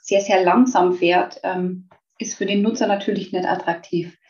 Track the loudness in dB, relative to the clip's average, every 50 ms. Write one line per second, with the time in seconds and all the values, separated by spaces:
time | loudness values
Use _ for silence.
0 | -6 0 0 0 2 2 2 2 4 4 4 4 4 4 4 2 2 2 2 2
1 | 2 2 2 2 0 -2 -6 -8 -6 -6 -4 -4 -4 -4 -6 -8 -14 _ _ _
2 | _ _ _ -12 -12 -10 -8 -6 -4 -2 0 0 0 0 0 0 0 0 0 -2
3 | -2 -2 -4 -4 -4 -6 -6 -4 -2 -2 -4 -4 -4 -6 -6 -6 -6 -6 -4 -4
4 | -4 -6 -10 _ _ _